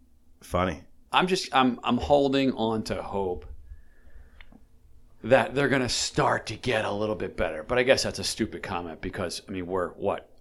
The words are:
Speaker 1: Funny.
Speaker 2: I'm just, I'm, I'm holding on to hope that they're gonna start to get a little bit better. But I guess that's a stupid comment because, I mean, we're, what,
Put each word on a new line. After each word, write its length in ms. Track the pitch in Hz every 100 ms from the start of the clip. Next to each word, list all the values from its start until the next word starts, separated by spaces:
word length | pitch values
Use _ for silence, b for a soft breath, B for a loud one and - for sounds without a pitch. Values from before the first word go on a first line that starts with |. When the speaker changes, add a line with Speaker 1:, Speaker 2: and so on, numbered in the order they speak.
| - - - -
Speaker 1:
Funny. 400 | - 90 92 80 - - -
Speaker 2:
I'm 160 | 135 180
just, 260 | 185 - 135
I'm, 240 | 127 120
I'm 140 | 127 120
holding 560 | - 143 139 139 135
on 300 | - 110 110
to 180 | 104 95
hope 440 | - 98 95 - - - b b b b b b b b b - - - - - - -
that 320 | 110 107 120 127
they're 140 | 139
gonna 200 | 135 120
start 580 | - - - 127 113 -
to 80 | 104
get 300 | 127 110 101
a 60 |
little 240 | 101 107 101
bit 220 | 95 -
better. 260 | 85 78
But 140 | 78 123
I 60 |
guess 200 | 123 117
that's 160 | 104 95
a 40 |
stupid 400 | 90 - 110 87
comment 380 | - 90 85 78
because, 400 | 92 92 87 - -
I 40 |
mean, 160 | 95 87
we're, 220 | 92 85
what, 360 | - 98 82 - -